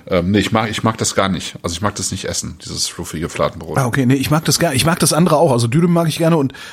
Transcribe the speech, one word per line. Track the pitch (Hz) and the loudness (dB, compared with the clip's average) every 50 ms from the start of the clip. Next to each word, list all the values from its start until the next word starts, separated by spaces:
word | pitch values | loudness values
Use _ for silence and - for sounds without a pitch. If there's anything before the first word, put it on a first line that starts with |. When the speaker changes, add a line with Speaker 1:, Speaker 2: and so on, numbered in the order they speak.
| - - | -8 -2
Speaker 1:
Ähm, | - 90 85 92 | -2 0 2 2
nee, | 101 104 | 2 2
ich | 95 - | 2 2
mag, | 110 110 117 110 | 2 0 0 0
ich | 104 - - | -2 -2 0
mag | 113 113 | -2 0
das | - 110 - - | 0 -2 -2 0
gar | - 98 95 | 0 0 0
nicht. | 92 73 - - - - - | 0 -2 -4 -8 -12 -8 -6
Also | 87 85 | -6 -6
ich | 85 98 | -2 -4
mag | 104 - | -4 -4
das | - - - | -4 -6 -6
nicht | - 95 - | -6 -6 -6
essen, | - 90 - - 95 80 80 - | -6 -6 -6 -6 -8 -12 -12 -14
dieses | - 85 76 - - | -12 -6 -6 -6 -6
fluffige | - - 87 - - 78 80 78 | -6 -10 -10 -8 -6 -6 -6 -6
Fladenbrot. | - - 80 71 - - - 82 80 135 | -2 -2 -2 -2 -2 -6 -10 -4 -2 -2
Speaker 2:
Ah, | 135 | 0
okay, | 120 - 139 131 | 0 0 2 4
nee, | 120 135 | 4 4
ich | 139 127 - | 2 2 2
mag | 147 160 - | 0 0 0
das | - 139 - | 0 0 0
gar, | 165 170 135 | 0 0 0
ich | 131 - | 2 2
mag | 160 170 - | 2 2 2
das | 180 147 - | 0 0 2
andere | 151 175 - 151 | 2 4 4 4
auch. | 143 165 156 127 | 4 4 4 4
Also | 120 117 117 | 2 2 2
Dürüm | 113 160 175 175 175 | 2 2 4 4 2
mag | 170 170 160 | 2 2 0
ich | 143 - | 0 0
gerne | 165 160 170 160 | 2 2 4 4
und, | 135 127 - - - - | 2 0 -2 -6 -14 -18